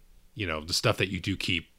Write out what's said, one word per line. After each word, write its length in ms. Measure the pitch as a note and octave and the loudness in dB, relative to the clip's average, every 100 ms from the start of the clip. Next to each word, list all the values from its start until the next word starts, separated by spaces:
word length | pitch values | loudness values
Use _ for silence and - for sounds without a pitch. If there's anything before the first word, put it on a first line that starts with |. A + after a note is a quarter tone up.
| - - - | -14 -20 -18
you 120 | - F#2+ | -6 -4
know, 140 | D#2 D#2 | -2 -2
the 80 | |
stuff 240 | F2 A#2+ G#2 | 2 2 2
that 120 | F#2+ | 0
you 100 | F#2 | 0
do 160 | F2+ F#2 | -2 -2
keep, 320 | - E2+ - | 0 0 -2